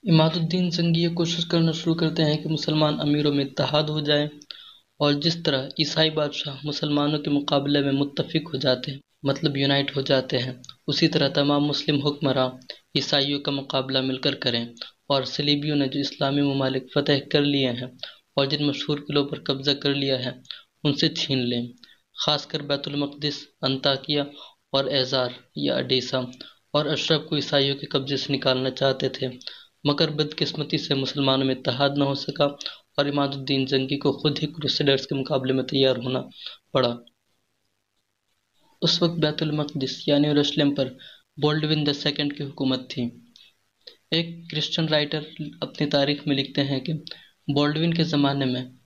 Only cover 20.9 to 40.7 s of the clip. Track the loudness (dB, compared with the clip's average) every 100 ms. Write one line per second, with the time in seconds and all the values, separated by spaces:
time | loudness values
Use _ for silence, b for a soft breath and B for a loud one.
20.9 | 2 0 0 -2 0 0 -2 -4 -10 B
21.9 | B _ -6 -2 -2 -4 -8 -4 -4 -2
22.9 | -4 -4 -2 -6 -6 -12 _ -2 0 0
23.9 | 0 0 -2 -2 B B B _ 0 2
24.9 | 0 0 0 0 -4 _ -4 -2 0 2
25.9 | 0 0 -2 -4 -10 B B _ -2 0
26.9 | -2 2 0 2 -2 2 2 2 0 -2
27.9 | -4 -2 -4 -2 0 2 2 0 0 0
28.9 | 2 -2 -2 -6 -6 B B B _ 0
29.9 | 2 2 0 -4 -2 -4 -4 -4 -4 0
30.9 | -2 -2 0 2 2 2 0 -2 2 2
31.9 | 2 0 0 -6 0 0 0 B B _
32.9 | -2 0 0 -2 -2 -2 0 2 0 0
33.9 | 0 0 0 0 0 -4 -4 -4 2 4
34.9 | 4 2 -4 -2 -2 0 0 0 2 2
35.9 | 2 -2 -4 -6 B B B _ 2 2
36.9 | 0 -12 _ _ _ _ _ _ _ _
37.9 | _ _ _ _ _ _ _ _ _ 0
38.9 | 2 0 2 -2 0 -2 -2 -4 -4 -4
39.9 | -4 2 4 6 4 2 2 2